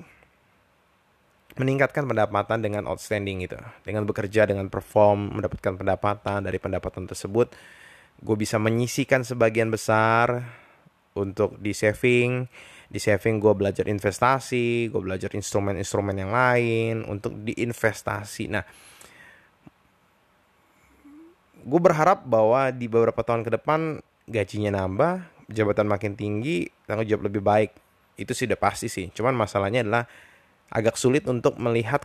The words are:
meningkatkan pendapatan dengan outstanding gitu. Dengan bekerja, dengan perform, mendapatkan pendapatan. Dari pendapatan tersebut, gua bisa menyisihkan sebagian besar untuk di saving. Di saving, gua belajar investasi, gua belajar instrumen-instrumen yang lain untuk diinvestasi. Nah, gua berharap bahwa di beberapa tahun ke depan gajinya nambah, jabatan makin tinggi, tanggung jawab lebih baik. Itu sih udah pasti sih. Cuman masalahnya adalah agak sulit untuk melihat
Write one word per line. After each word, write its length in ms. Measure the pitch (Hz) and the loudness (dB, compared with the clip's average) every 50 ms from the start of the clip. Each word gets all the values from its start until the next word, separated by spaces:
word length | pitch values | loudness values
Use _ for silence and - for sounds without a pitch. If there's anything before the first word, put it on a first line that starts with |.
| 170 - - _ _ _ _ _ _ _ _ _ _ _ _ _ _ _ _ _ _ _ _ _ _ _ _ _ _ - - | -14 -20 -20 _ _ _ _ _ _ _ _ _ _ _ _ _ _ _ _ _ _ _ _ _ _ _ _ _ _ -14 -6
meningkatkan 480 | - 131 131 135 139 139 127 - 156 143 127 | -4 -2 0 2 2 2 2 0 -2 -2 0
pendapatan 560 | 117 110 104 98 101 101 101 - 110 113 107 | 2 2 2 2 2 -2 0 0 -2 -2 -2
dengan 160 | 104 104 104 104 60 | -2 -4 -4 -4 -4
outstanding 560 | 95 92 - - 110 104 101 98 95 92 90 | -6 -8 -6 -4 -4 -4 -4 -4 -6 -6 -6
gitu. 80 | 87 - - - 113 - - - | -8 -10 -12 -14 -18 -20 -16 -10
Dengan 160 | - 101 107 107 101 | -6 -4 -4 -2 -2
bekerja, 320 | 104 - 104 98 101 110 107 | -4 -4 -4 0 4 4 4
dengan 240 | 101 101 98 98 | 4 4 0 -2
perform, 720 | 95 - 98 - - - 107 104 104 104 101 104 98 95 107 | -4 -6 -8 -6 0 4 6 6 6 6 4 0 -4 -4 -4
mendapatkan 400 | 101 104 - - - 101 95 95 | -4 -6 -6 -4 -6 -6 -6 -4
pendapatan. 640 | 98 95 95 92 - 104 101 104 - 101 101 101 98 | -2 -2 -2 0 0 -2 -2 -2 -4 -4 -4 -4 -4
Dari 160 | 95 92 92 | -4 -6 -6
pendapatan 480 | - 98 95 87 - 92 - - 92 | -6 -4 -6 -4 -6 -6 -8 -8 -12
tersebut, 480 | 87 - - - 101 98 113 120 - - - - - - - - - - - - _ _ - | -10 -10 -10 -8 -2 2 2 2 0 0 -20 -20 -20 -20 -20 -20 -20 -20 -20 -20 _ _ -10
gua 160 | - 104 110 | -2 -2 -2
bisa 240 | 104 107 - - 110 | 0 0 -2 0 0
menyisihkan 640 | 107 110 113 117 123 117 - - 135 - 135 131 123 | 2 2 2 0 0 -2 -2 -2 0 0 0 0 0
sebagian 480 | 113 127 120 113 113 110 113 113 113 | -2 0 2 2 2 4 2 0 0
besar 800 | 113 107 - - 110 110 110 113 113 113 120 120 120 123 123 117 - - - _ _ _ _ _ _ _ _ _ - | 0 -2 0 2 2 4 4 4 4 4 4 2 0 -2 -4 -10 -16 -20 -20 _ _ _ _ _ _ _ _ _ -6
untuk 400 | 101 101 98 95 - 104 92 - - 95 | -6 -6 -4 -2 0 0 -2 -2 -4 -6
di 80 | 104 | -6
saving. 800 | 98 - - 107 104 - - 123 120 120 120 123 127 123 127 123 - - - - - - - - | -4 0 0 0 0 2 2 4 4 4 4 2 0 -2 -4 -6 -10 -20 -20 -20 -20 -20 -18 -12
Di 80 | - 104 | -10 -4
saving, 400 | - - 104 95 - 113 110 107 | 2 2 2 2 2 2 2 4
gua 160 | 101 107 104 | 4 4 4
belajar 320 | 98 101 98 98 - - | 4 2 0 0 0 -2
investasi, 1040 | - 104 101 - 104 92 - 123 123 135 135 127 - 131 123 120 120 117 117 117 113 | -2 0 0 0 -2 0 2 4 4 4 2 0 -2 -2 0 0 0 0 0 -2 -2
gua 160 | - 110 92 | -4 -4 -4
belajar 240 | 92 95 95 - 101 - 107 | -4 -6 -6 -6 -6 -6 -6
instrumen-instrumen 800 | 98 - - 107 101 101 98 90 98 - - 104 101 101 95 98 | -6 -2 -2 -2 0 0 -2 -4 -4 -2 -2 -2 -2 -2 -2 -4
yang 160 | 95 95 107 | -4 -2 2
lain 720 | 123 127 127 123 120 120 117 113 113 113 113 113 113 110 | 2 4 4 4 2 2 2 0 0 0 -2 -2 -4 -4
untuk 320 | - 104 101 - 120 104 104 104 | -6 -8 -6 -6 -8 -8 -8 -8
diinvestasi. 1040 | 110 - - 113 117 117 - - 113 98 - - - 104 104 101 101 - - 107 - | -6 -4 -2 -2 -4 -2 0 0 -2 -2 -2 -6 -6 -6 -6 -8 -10 -10 -10 -8 -6
Nah, 160 | 98 101 92 - - - - - - - - - - - - - - - _ _ _ _ - - _ _ _ _ _ _ _ _ _ _ _ _ _ _ _ _ _ _ _ _ _ _ _ _ _ _ _ 285 285 302 320 330 - _ _ _ _ - - | -6 -6 -6 -8 -14 -20 -20 -20 -20 -20 -20 -20 -20 -20 -20 -20 -20 -20 _ _ _ _ -20 -20 _ _ _ _ _ _ _ _ _ _ _ _ _ _ _ _ _ _ _ _ _ _ _ _ _ _ _ -20 -20 -20 -20 -20 -20 _ _ _ _ -16 -6
gua 160 | 113 135 175 | 0 2 4
berharap 480 | 170 185 170 151 156 175 196 196 - | 6 6 4 6 4 4 4 2 0
bahwa 480 | 131 120 110 110 110 117 131 135 131 127 | 0 2 4 6 6 4 4 2 0 -2
di 160 | 127 120 113 | -4 -4 0
beberapa 320 | 113 113 113 113 110 - 113 | 2 2 4 2 2 -2 -2
tahun 240 | - 117 117 110 | -2 -2 -2 -2
ke 160 | 113 110 110 - | -2 -4 -4 0
depan 400 | - 151 156 160 160 151 - - _ _ _ _ | 0 0 0 0 -2 -6 -8 -12 _ _ _ _
gajinya 480 | - 113 113 101 95 - 104 107 104 101 | -6 -2 -2 -2 -2 -2 -4 -2 0 0
nambah, 480 | 98 95 92 95 104 139 170 180 185 180 - _ _ - - 104 | 0 -2 -2 0 0 0 0 0 -4 -8 -14 _ _ -18 -8 -2
jabatan 320 | 110 107 101 104 - 104 | 0 0 2 2 2 2
makin 320 | 104 104 95 - 104 98 - | 0 0 -2 -2 -6 -6 -4
tinggi, 480 | 104 104 104 104 120 147 170 175 - - _ _ _ | -6 -4 -4 -4 -4 -4 -4 -4 -4 -6 _ _ _
tanggung 240 | - 107 107 113 | -6 -4 -4 0
jawab 240 | 104 107 101 - 104 | 0 0 0 0 -2
lebih 160 | 101 107 98 | -2 0 2
baik. 240 | 104 101 107 110 101 - - _ _ _ _ _ _ _ - | 4 4 4 4 2 -2 -12 _ _ _ _ _ _ _ -12
Itu 160 | 101 - 123 | -8 -6 -4
sih 160 | - 131 113 | -4 -2 -2
udah 80 | 101 - | 0 0
pasti 320 | - 98 - - - 113 | 0 0 0 0 -6 -6
sih. 240 | - - 92 90 - | -6 -6 -8 -8 -6
Cuman 240 | - 107 127 131 120 | -2 0 0 2 2
masalahnya 480 | 107 98 - 101 98 98 110 127 117 | 0 0 0 0 0 0 0 0 0
adalah 240 | 104 107 117 117 - - - - - _ _ _ _ _ _ _ - - | 0 0 0 -2 -2 -10 -20 -20 -20 _ _ _ _ _ _ _ -8 -4
agak 240 | 113 107 113 - - | 0 0 0 0 2
sulit 240 | - 127 127 151 - - | 2 2 2 2 0 0
untuk 240 | 127 120 - 143 123 - 120 | -2 0 0 0 0 0 -2
melihat 400 | 120 117 117 110 110 131 143 - | 0 0 0 0 0 -2 -4 -2